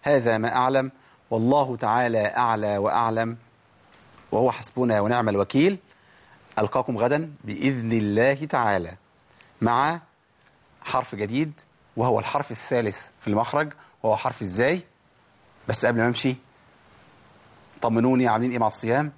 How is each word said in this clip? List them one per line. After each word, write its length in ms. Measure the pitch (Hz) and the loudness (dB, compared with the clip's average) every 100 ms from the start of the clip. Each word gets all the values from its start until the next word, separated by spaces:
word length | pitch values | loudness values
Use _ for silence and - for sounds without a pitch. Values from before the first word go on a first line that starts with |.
هذا 360 | 143 143 117 110 | 4 2 4 2
ما 180 | 117 127 | 0 0
أعلم، 340 | 127 135 131 - - _ _ | 2 2 0 -8 -20 _ _
والله 460 | 113 117 143 131 117 | 0 2 2 2 -2
تعالى 500 | 113 117 120 113 104 | 0 2 2 0 0
أعلى 520 | - 120 110 107 101 | 0 0 0 0 0
وأعلم، 580 | 104 - 117 113 113 117 - _ _ _ _ - - - - | 0 0 0 0 -4 -6 -16 _ _ _ _ -20 -20 -20 -4
وهو 200 | 107 127 | 0 0
حسبنا 480 | - - - 123 107 | 0 -6 -2 0 2
ونعم 280 | 104 123 110 | 2 0 0
الوكيل. 500 | 101 98 135 170 196 _ _ _ - - - - - | 0 0 2 2 0 _ _ _ -20 -20 -20 -10 -4
ألقاكم 400 | 107 131 127 113 | -2 -2 -2 0
غداً 340 | 120 147 160 143 | 0 0 -4 -12
بإذن 480 | 113 98 135 131 113 | -12 -4 -2 -2 0
الله 420 | 113 104 104 127 | 0 0 2 2
تعالى 580 | 135 151 139 113 98 85 87 _ _ _ _ - _ | 0 -2 0 2 0 -2 -12 _ _ _ _ -20 _
مع 400 | 110 120 143 170 - _ _ _ _ _ _ _ | 0 2 2 -2 -10 _ _ _ _ _ _ _
حرف 320 | - 127 127 | -4 -4 -4
جديد، 460 | 104 104 123 156 151 - _ _ - | -6 -4 -2 -4 -8 -20 _ _ -2
وهو 240 | 123 110 | 0 0
الحرف 300 | 113 143 139 | 0 -4 -6
الثالث 480 | 110 - 127 110 98 - _ | -10 -2 -2 -2 -6 -16 _
في 80 | - | -2
المخرج، 440 | 104 - 147 156 - - _ | -2 0 -2 -2 -8 -20 _
وهو 140 | 113 107 | -2 0
حرف 260 | 131 120 | -2 -6
الزاي. 400 | 101 92 127 180 - _ _ _ _ _ _ _ - | -6 0 0 0 -6 _ _ _ _ _ _ _ -2
بس 180 | 123 117 | 0 2
قبل 140 | 117 | 2
ما 80 | 120 | 0
أمشي، 280 | 117 135 127 _ _ _ _ _ - - - - - - - - - | 0 -2 -4 _ _ _ _ _ -20 -20 -20 -20 -20 -20 -20 -20 -6
طمنوني، 460 | 117 113 123 127 123 | -2 2 2 4 2
عاملين 220 | 110 123 | 2 0
إيه 80 | 123 | 0
مع 80 | 110 | 0
الصيام؟ 460 | - 113 127 151 | 0 0 0 0